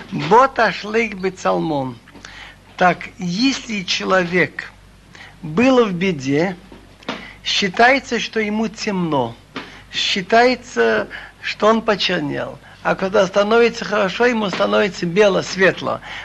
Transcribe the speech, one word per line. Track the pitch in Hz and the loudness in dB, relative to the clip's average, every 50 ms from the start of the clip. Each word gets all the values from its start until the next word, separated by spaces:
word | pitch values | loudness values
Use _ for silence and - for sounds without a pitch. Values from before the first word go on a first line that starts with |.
| - - - | -12 -10 -8
Бо | 160 143 156 196 233 262 262 | -6 0 4 6 6 6 4
ташлик | 254 - 233 202 170 - - 208 214 226 233 220 202 | 4 0 0 0 0 -4 -8 -4 -2 -2 -2 -2 -4
бецалмон. | 185 185 190 185 185 - 185 185 180 170 165 151 143 135 131 120 113 - - - - - - - - - - - - - - - | -4 -4 -6 -6 -4 -2 -2 -2 0 -2 -2 -2 -4 -4 -6 -8 -12 -16 -20 -20 -20 -20 -20 -20 -20 -20 -20 -20 -20 -20 -20 -2
Так, | - 185 180 170 175 - - - - | 2 2 2 2 0 -4 -14 -12 -8
если | 185 175 170 196 247 269 262 - - - 226 208 180 | -6 -6 -2 0 0 0 0 -2 -6 -8 -8 -6 -4
человек | 175 - - 202 202 190 190 180 170 175 180 160 131 - - - - - - - - - - - - - - - - - - - | -4 -4 -4 0 2 2 2 2 2 2 0 0 0 -2 -8 -14 -14 -18 -20 -20 -20 -20 -20 -20 -20 -20 -20 -20 -20 -20 -16 -14
был | 151 151 175 240 262 262 247 233 | -6 0 2 4 4 6 4 4
в | 208 180 | 2 0
беде, | 170 180 196 180 143 127 135 139 143 170 196 180 175 - - - - - - - - - - - - - - - - - | -2 -2 -2 -2 -2 -2 0 0 0 0 0 -2 -8 -14 -20 -20 -20 -20 -20 -20 -16 -14 -12 -12 -12 -14 -16 -20 -12 -8
считается, | - - - 202 196 175 - 233 247 269 269 262 - 247 214 | -4 -2 -2 -2 -2 2 4 6 6 6 4 0 -2 -4 -4
что | - - - 220 | -4 -4 -4 -4
ему | 220 208 208 220 226 214 | -2 -2 -2 -2 -2 -4
темно, | 214 - - 220 202 185 175 165 147 139 123 117 113 - - - - - - - - - - - | -4 -6 -6 -4 -2 -2 -2 0 0 0 0 -2 -4 -10 -18 -16 -16 -16 -14 -14 -18 -20 -20 -10
считается, | - - - - - 202 180 - 226 226 240 254 254 240 - - - 233 233 226 220 214 202 - - - - - - - | -6 -6 -4 -2 -2 -4 -2 2 4 4 6 4 2 0 -4 -6 -2 0 2 2 2 0 -2 -6 -10 -14 -18 -18 -20 -12
что | - - - - - 208 | -10 -10 -6 0 2 4
он | 226 226 220 | 4 4 2
почернел. | - 208 190 - - 180 175 147 143 139 135 123 123 120 - - - - - - | 0 0 0 0 -2 -2 -2 -2 -4 -4 -6 -6 -8 -10 -14 -20 -20 -20 -6 -4
А | 180 175 | -2 -2
когда | - 190 190 190 214 196 | -2 -2 0 2 2 2
становится | 185 - 202 202 208 226 233 240 233 233 - 202 | 2 2 2 2 4 4 4 4 4 2 -2 -6
хорошо, | 175 202 208 208 185 180 - 233 | -4 -2 0 0 -2 0 0 2
ему | 247 247 220 214 196 | 2 2 0 -2 -2
становится | 180 - 202 202 202 214 214 202 - - - | -2 -2 0 0 2 2 0 0 -2 -4 -6
бело, | 175 165 196 208 202 190 175 151 | -2 2 4 4 4 4 2 -2
светло. | - - 185 190 175 143 - - 123 113 - - - - - - | -4 0 2 2 2 2 0 -4 -6 -6 -6 -8 -12 -14 -14 -14